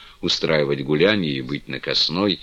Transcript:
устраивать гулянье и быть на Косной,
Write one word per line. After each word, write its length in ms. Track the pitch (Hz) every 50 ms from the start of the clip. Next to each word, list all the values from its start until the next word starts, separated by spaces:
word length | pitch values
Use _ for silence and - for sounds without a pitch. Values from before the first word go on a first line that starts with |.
| - - - -
устраивать 640 | - 85 - - - 80 78 76 73 69 71 69 69
гулянье 500 | 67 76 76 82 101 107 104 87 76 69
и 80 | 67
быть 260 | 64 62 71 67 -
на 120 | - 65 65
Косной, 600 | - 73 65 - - 78 78 90 101 101 87 -